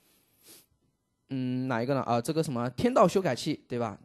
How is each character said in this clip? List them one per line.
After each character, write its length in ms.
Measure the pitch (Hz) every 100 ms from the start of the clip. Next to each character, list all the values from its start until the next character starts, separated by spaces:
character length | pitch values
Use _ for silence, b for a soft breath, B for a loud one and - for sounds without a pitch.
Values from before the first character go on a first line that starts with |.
| b b b b b b b _ _ _ _ _ -
嗯， 360 | 135 127 127 131
哪 160 | 113
一 40 | 123
个 80 |
呢？ 80 | 135
啊， 180 | - 120
这 100 | 139
个 120 | 156
什 100 | 156
么 160 | 120 123
《天 220 | - 240
道》 160 | 262 185
修 140 | 196
改 120 | 170
器， 300 | 120 156 143 -
对 120 | 120
吧？ 200 | 113 101